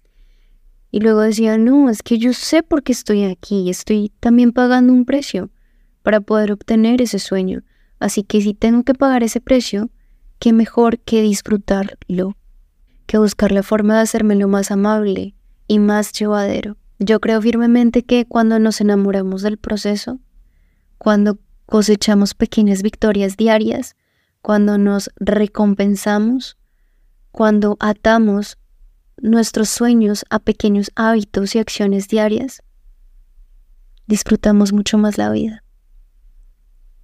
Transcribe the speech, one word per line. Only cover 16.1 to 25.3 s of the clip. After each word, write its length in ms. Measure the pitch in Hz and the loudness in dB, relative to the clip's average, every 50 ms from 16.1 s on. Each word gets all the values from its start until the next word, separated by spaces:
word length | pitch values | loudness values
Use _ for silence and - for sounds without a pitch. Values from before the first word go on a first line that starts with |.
| - | -6
llevadero". 640 | - 208 208 208 208 202 202 208 - - 208 208 - _ _ _ - | -6 -4 -2 -2 -2 -2 -2 -4 -6 -8 -10 -14 -16 _ _ _ -4
Yo 220 | 196 190 220 214 | 0 0 0 0
creo 200 | - 240 220 220 | 2 0 0 0
firmemente 600 | 208 240 233 233 233 233 240 240 240 233 233 240 233 | 0 0 0 2 2 2 4 4 4 2 2 0 0
que 240 | - 247 240 226 | 0 0 0 0
cuando 320 | - - 233 226 220 226 220 | 0 0 0 2 2 2 2
nos 220 | 220 220 208 - | 2 0 0 0
enamoramos 600 | 208 208 202 202 196 196 196 196 190 190 190 190 202 | 0 2 2 2 2 0 -2 -2 -4 -4 -6 -6 -4
del 160 | 214 214 - | -6 -6 -6
proceso, 600 | - - 214 202 - 208 208 202 - 247 254 262 - _ _ - - _ _ _ _ _ _ _ _ _ _ - | -6 -6 -6 -4 -4 -4 -4 -4 -6 -10 -12 -14 -16 _ _ -20 -20 _ _ _ _ _ _ _ _ _ _ -4
cuando 400 | - 214 208 208 208 208 202 - _ _ _ _ _ | -2 0 2 2 2 0 -2 -4 _ _ _ _ _
cosechamos 680 | - - 214 202 214 214 208 - 214 208 202 202 202 - | -2 0 0 2 2 0 0 2 2 2 2 2 0 -2
pequeñas 480 | - 226 - - 220 214 202 196 190 196 | -4 -4 -2 0 0 2 2 0 0 -2
victorias 540 | 214 - - - 214 202 202 196 190 190 | -6 -4 -2 -2 0 0 0 -2 -4 -2
diarias, 600 | - 220 226 220 220 214 220 247 254 247 - - _ _ _ _ _ _ _ _ _ - | 0 0 2 2 2 0 -2 -4 -6 -8 -10 -16 _ _ _ _ _ _ _ _ _ -4
cuando 340 | - 214 208 208 208 208 | -2 0 2 2 2 2
nos 320 | 202 202 202 202 196 - - - | 2 0 0 0 -2 -4 -8 -10
recompensamos, 1400 | - 196 226 | -6 -4 -2